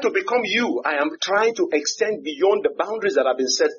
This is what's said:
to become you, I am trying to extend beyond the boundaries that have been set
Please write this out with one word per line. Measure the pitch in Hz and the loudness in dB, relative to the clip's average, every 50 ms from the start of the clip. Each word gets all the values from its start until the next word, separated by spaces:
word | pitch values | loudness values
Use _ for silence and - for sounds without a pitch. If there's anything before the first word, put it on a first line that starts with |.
| 262 | 0
to | 214 | 0
become | 170 190 185 202 240 247 220 | 0 -2 0 0 0 -2 0
you, | 190 196 233 240 - - 120 - | 0 0 0 0 0 -2 -2 -2
I | 151 151 143 | -2 0 0
am | 147 156 - | 0 -2 -2
trying | - - 180 196 208 220 233 226 | -4 -2 0 2 2 2 2 2
to | 202 175 - | 0 0 0
extend | 156 147 139 - - - 220 214 214 - | 0 0 -2 -2 -2 -2 0 -2 -2 -4
beyond | 135 156 147 135 180 196 208 208 | -6 -8 -2 2 2 2 4 4
the | - 143 - | 2 0 0
boundaries | - 175 202 220 220 196 202 135 | -2 -4 -4 -4 -2 -2 0 2
that | 139 131 | 2 2
have | 131 123 135 | 2 2 0
been | 131 127 | 0 0
set | - - 165 147 - | 2 2 2 0 2